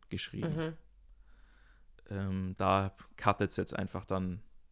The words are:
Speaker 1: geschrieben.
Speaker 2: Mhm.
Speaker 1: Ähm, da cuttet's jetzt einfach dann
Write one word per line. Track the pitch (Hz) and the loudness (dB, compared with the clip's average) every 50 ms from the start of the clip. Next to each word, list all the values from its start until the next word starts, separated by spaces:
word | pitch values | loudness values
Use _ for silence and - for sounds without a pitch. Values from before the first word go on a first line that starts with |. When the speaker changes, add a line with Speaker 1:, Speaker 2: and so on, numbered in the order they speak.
| - - | -12 -8
Speaker 1:
geschrieben. | - - - - - - - 165 151 | -6 -6 -6 -6 -6 -4 -2 -2 -2
Speaker 2:
Mhm. | 165 160 160 160 - - - - - - - - - - - - - - - - - - - - - - - - - - - | -2 -2 -4 -6 -8 -16 -20 -20 -20 -20 -20 -20 -20 -20 -20 -20 -20 -20 -20 -20 -20 -20 -20 -20 -20 -20 -20 -20 -20 -10 -6
Speaker 1:
Ähm, | 101 98 98 95 92 95 95 92 92 | -4 -2 0 0 0 0 -2 -2 -2
da | - 98 92 95 98 98 95 - - - - - | 0 4 4 6 6 4 2 -4 -8 -20 -20 -10
cuttet's | - - 101 101 - 101 95 - | 0 2 2 4 4 2 2 2
jetzt | - 98 - - | -2 -2 -2 -2
einfach | - 95 - - 95 98 | -4 -4 -2 -4 -6 -4
dann | - 95 95 92 92 87 110 - - - - - - | -2 0 0 0 0 -4 -6 -8 -14 -20 -20 -20 -20